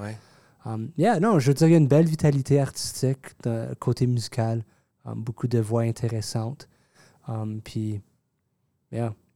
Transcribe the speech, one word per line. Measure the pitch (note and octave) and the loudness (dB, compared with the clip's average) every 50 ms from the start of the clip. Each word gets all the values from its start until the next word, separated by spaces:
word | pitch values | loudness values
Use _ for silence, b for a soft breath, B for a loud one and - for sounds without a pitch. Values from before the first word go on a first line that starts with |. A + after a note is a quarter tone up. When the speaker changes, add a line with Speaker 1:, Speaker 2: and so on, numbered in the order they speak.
Speaker 1:
Ouais. | G#2 G#2 A2 G#2+ b b b b b b b b _ | -10 -10 -12 -14 b b b b b b b b _
Speaker 2:
Um, | A2 A2+ A2 A2 B2+ - - | -8 -8 -8 -8 -8 -2 0
yeah, | D#3+ A3+ A#3 E3 | 2 2 2 2
non, | F3+ A#3 G#3+ D#3+ | 2 4 4 4
je | A#2+ C#3 | 4 4
veux | C#3+ | 4
dire, | C3 D#3+ D#3+ | 4 6 6
il | |
y | E3+ | 6
a | E3 | 6
une | D3+ B2+ | 6 6
belle | C#3 D3 E3+ E3 | 6 6 4 4
vitalité | D#3+ D#3 - D3+ C#3 C#3 C3 - C#3 C#3+ | 2 2 2 2 2 2 2 2 2 2
artistique | C#3 C3+ - - - - - - - B2+ C3+ - - - - _ - | 2 0 -4 -8 -10 -10 -6 -2 -2 -2 -2 -2 -6 -16 -20 _ -6
de, | B2 A#2 A2+ A2+ B2+ B2+ - | -4 -4 -4 -6 -8 -10 -6
côté | - B2+ A#2+ - C3 B2 | -2 -2 0 2 2 0
musical, | B2+ A#2+ A2 - - - A2+ A2+ A#2 A#2 A2 - _ _ _ _ _ _ _ | 0 0 -2 -4 -2 -2 -2 0 -2 -4 -6 -8 _ _ _ _ _ _ _
um, | B2 A2 A2+ | -12 -10 -8
beaucoup | A2+ A2+ A#2 - - B2 | -8 -8 -8 -6 -4 0
de | A#2+ A#2 | 0 0
voix | A2 G#2 A#2 A#2 A#2 | 0 2 0 0 0
intéressantes. | A#2 A2+ - - A#2 A#2 A2 G2+ - - A2+ A2 A2+ C3+ - - b b b b b b b b b b b _ - | 0 -2 -2 -4 -4 -4 -4 -6 -4 -6 -6 -6 -6 -8 -12 -16 b b b b b b b b b b b _ -10
Um, | A2+ A2 A2 G#2+ G#2+ G#2+ A2 | -8 -6 -6 -6 -8 -10 -10
puis, | - - A2+ A2 G#2+ G#2+ G2+ - _ _ _ _ _ _ _ _ _ _ _ _ _ _ _ _ _ | -8 -6 -6 -4 -4 -6 -8 -10 _ _ _ _ _ _ _ _ _ _ _ _ _ _ _ _ _
yeah, | - A2+ A#2+ A2+ G#2+ - _ _ _ | -6 -4 -4 -4 -6 -10 _ _ _